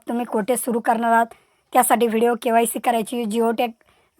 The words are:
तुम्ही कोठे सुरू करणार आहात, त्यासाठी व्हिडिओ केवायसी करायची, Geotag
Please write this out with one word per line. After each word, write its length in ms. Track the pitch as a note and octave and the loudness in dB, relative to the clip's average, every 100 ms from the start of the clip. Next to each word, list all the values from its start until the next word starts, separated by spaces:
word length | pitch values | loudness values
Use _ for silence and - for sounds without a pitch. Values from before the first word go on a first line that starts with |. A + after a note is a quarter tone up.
| - | -2
तुम्ही 180 | A#3 | -6
कोठे 320 | A#3 A3 G#3 A#3+ | -4 -4 -2 -2
सुरू 220 | B3+ A3+ | -2 -2
करणार 320 | A#3+ A3 A#3 | 0 0 2
आहात, 140 | F3 - - _ _ _ | 2 2 -6 _ _ _
त्यासाठी 340 | B3+ B3 A#3 A#3 | 2 4 2 2
व्हिडिओ 280 | A3 A#3 A#3 | 2 0 0
केवायसी 380 | A#3+ A3+ A#3 B3 | 0 2 0 -2
करायची, 440 | B3 A#3 G#3 A#3+ | -2 -2 -4 -6
Geotag 480 | G#3+ A#3 A3+ A#3 A#3+ - _ _ _ | -4 -2 -2 0 -4 -6 _ _ _